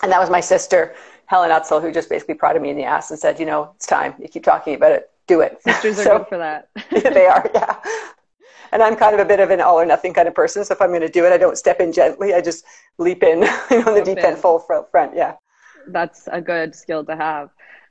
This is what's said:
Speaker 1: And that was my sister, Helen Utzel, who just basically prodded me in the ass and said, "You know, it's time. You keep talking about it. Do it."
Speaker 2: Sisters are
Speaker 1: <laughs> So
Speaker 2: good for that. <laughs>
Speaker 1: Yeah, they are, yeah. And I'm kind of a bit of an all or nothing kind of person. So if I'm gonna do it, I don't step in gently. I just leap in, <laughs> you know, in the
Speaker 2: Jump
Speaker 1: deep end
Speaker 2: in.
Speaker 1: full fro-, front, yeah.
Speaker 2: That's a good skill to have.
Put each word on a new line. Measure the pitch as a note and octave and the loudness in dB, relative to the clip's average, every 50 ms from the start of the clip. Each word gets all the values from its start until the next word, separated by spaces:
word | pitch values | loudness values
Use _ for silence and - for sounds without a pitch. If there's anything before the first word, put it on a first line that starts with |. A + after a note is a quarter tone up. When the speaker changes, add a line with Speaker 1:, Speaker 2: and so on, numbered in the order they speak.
| - | -2
Speaker 1:
And | F#3+ F#3 | 2 2
that | F3+ | 2
was | F#3 E3 | 2 2
my | F3+ F3 | 0 -2
sister, | E3+ - F#3 F3 - - G3 F3 D#3+ - - - - - - _ _ | 2 2 0 0 2 2 0 0 0 0 -6 -18 -20 -20 -20 _ _
Helen | _ G3 F#3 F3 E3 | _ 0 2 2 2
Utzel, | D#3+ D#3+ D#3 - D#3 D3+ | 2 0 0 0 -2 -2
who | E3 E3 D#3 | -2 -2 -4
just | E3 D#3+ - | -6 -4 -4
basically | D#3+ - - - D#3 | -6 -8 -6 -8 -8
prodded | - - D3 D#3 E3 D3 | -2 -2 -2 0 -2 -4
me | C#3+ | -4
in | C#3+ | -6
the | C#3+ C3+ | -6 -4
ass | B2 D3 D3+ - - | -4 -4 -4 -4 -8
and | D#3+ D3+ | -12 -4
said, | - D#3 D3+ D3 | -4 -4 -2 -2
"You | E3 | -6
know, | D#3 D3+ D3+ D3 D3 _ | -4 -4 -6 -6 -8 _
it's | _ - | _ -4
time. | - - C#3+ C3+ C#3 - - | -4 -2 -2 -2 -6 -8 -12
You | - D#3 | -18 -16
keep | - - - | -16 -4 0
talking | - D3+ D#3 - E3 C#3+ | 0 0 0 0 -6 -2
about | B2 D3 D#3 E3+ | 2 4 4 4
it. | - - _ _ _ _ - | 2 -2 _ _ _ _ 0
Do | F3 E3 D#3 | 2 2 2
it." | - - - _ | 0 -2 -6 _
Speaker 2:
Sisters | A3 - - - G#3+ G#3+ F#3+ | -2 -2 0 -2 -4 -2 0
are | G#3 | 2
Speaker 1:
<laughs> | G#3 | 2
So | G#3 G#3+ | 2 2
Speaker 2:
good | G#3 - | 0 -4
for | G3 F3 | -8 -8
that. | E3 D#3 D3+ D3+ - _ _ A3 | -8 -8 -8 -10 -14 _ _ -20
<laughs> | - - | -12 -4
Speaker 1:
Yeah, | - G4+ - C4+ | -4 0 0 4
they | - F#3+ F#3 | 4 6 6
are, | F3+ - F#3+ - - - | 6 6 4 2 0 -2
yeah. | - - - - - - G#4 A4+ A4 - - - _ _ _ _ _ _ _ _ - - - - | -2 -2 -2 -6 -8 -8 -10 -10 -10 -12 -14 -20 _ _ _ _ _ _ _ _ -20 -12 -6 0
And | G#3+ A3+ | 2 2
I'm | G#3+ A3 | 2 2
kind | G#3+ A#3 G#3+ G#3+ | 2 2 2 4
of | G3+ | 2
a | G3 | 2
bit | E3 G3+ F#3+ | 2 4 2
of | G3 E3+ | 4 2
an | G3 F3 | 2 2
all | E3+ F3+ F3 D#3+ | 2 2 4 2
or | E3+ | 4
nothing | E3+ - - - F3+ E3 | 2 0 0 -2 -4 0
kind | F#3 E3+ | 0 0
of | E3+ E3+ | 2 2
person. | - D#3 D#3+ - G3+ G#3 | 0 -2 -2 -2 -6 -6
So | - F#3+ | -6 -2
if | - G3 | 0 0
I'm | F3+ F3 | 0 0
gonna | E3+ D#3+ E3 | -2 -4 -2
do | - F3+ E3+ | 0 2 4
it, | F3+ F#3 | 4 4
I | E3+ | 4
don't | F3+ E3+ - | 2 2 0
step | - - F#3 E3+ - | 0 -2 -2 0 0
in | F#3 E3+ D#3+ | -2 -2 2
gently. | F3+ D3+ D#3 - - G3 G3+ F3+ | 2 0 0 0 -2 -4 -2 -2
I | F3 | -2
just | - E3+ D#3+ - _ _ - - _ _ _ - | -2 -2 -8 -8 _ _ -20 -20 _ _ _ -4
leap | E3+ F3+ F3+ F3+ - | -4 -4 0 2 2
in, | E3 D#3+ E3+ G#3 | 2 4 2 2
<laughs> | - - - - - | 0 0 -6 -2 0
you | C4 A3+ A#3 | 0 0 2
know, | A3+ | 2
in | G#3+ | 0
the | G#3 F#3+ | 0 0
Speaker 2:
Jump | |
Speaker 1:
deep | F#3 F#3+ F#3 | 0 -4 0
end | F3 F3 D#3 | 0 0 0
Speaker 2:
in. | D#3+ - | 0 0
Speaker 1:
full | F#3 E3 E3 | 0 0 0
fro-, | - _ E3+ D3+ - - | 0 _ -4 -4 -4 0
front, | - F3+ D3+ C3+ - | 0 0 0 0 -4
yeah. | E3+ D#3 C#3+ - - _ _ _ _ _ _ _ _ - | -4 -4 -4 -6 -12 _ _ _ _ _ _ _ _ -20
Speaker 2:
That's | - F3+ F3 F3 E3+ - _ _ - - | -10 -6 -6 -6 -6 -10 _ _ -10 -10
a | F3+ | -8
good | E3 F3 F3 E3 D#3+ D#3+ D#3+ | -6 -6 -4 -4 -4 -6 -10
skill | - _ - E3 D#3 D3 | -16 _ -8 -8 -8 -8
to | D3 D#3+ | -8 -8
have. | D#3+ D3+ D#3+ D#3 D3 C#3+ C#3 _ _ _ - - - _ _ | -6 -6 -6 -6 -8 -10 -14 _ _ _ -20 -20 -20 _ _